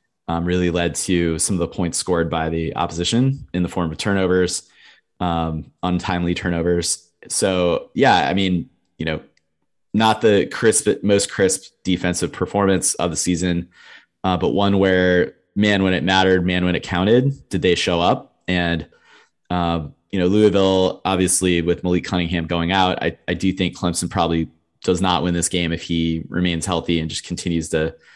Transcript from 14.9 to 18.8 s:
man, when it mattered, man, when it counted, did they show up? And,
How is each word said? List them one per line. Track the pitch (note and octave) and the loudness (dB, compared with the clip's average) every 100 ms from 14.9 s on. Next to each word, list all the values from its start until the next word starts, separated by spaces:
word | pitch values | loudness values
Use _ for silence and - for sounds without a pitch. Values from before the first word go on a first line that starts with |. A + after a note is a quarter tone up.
| F#2 F#2 F2+ - - _ | 4 4 2 0 -4 _
man, | - G#2 G2+ | -2 2 2
when | F#2+ | 2
it | F#2 | 0
mattered, | E2+ F#2+ F#2 F#2 F2 | 2 2 4 4 2
man, | F2+ | 0
when | F2+ | 0
it | F2 | -2
counted, | - F2+ F#2+ A#2+ C3+ C#3 - | -2 -2 2 4 2 -4 -6
did | F#2+ | -2
they | F2+ | 0
show | E2+ - F2 | 2 0 0
up? | F2 B2+ - _ - | 2 0 -4 _ -2
And, | F2+ F2 E2+ | 0 0 -2